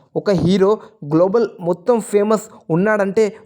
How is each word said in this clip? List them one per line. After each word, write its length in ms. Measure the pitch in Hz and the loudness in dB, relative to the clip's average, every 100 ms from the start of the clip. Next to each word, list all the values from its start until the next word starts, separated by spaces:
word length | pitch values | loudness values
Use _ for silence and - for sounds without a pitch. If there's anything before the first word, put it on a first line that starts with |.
| _ 160 | _ -6
ఒక 160 | - | -2
హీరో, 380 | 180 165 196 190 214 - _ | 0 0 2 2 0 -6 _
గ్లోబల్ 420 | 143 156 190 233 226 - | -4 0 2 0 -2 -4
మొత్తం 340 | 175 175 - 233 | -4 -2 -2 -2
ఫేమస్ 440 | - 202 214 214 - - - | 0 -2 0 -2 -4 -18 -4
ఉన్నాడంటే, 540 | 165 214 214 196 196 208 - | 0 0 0 0 0 -2 -4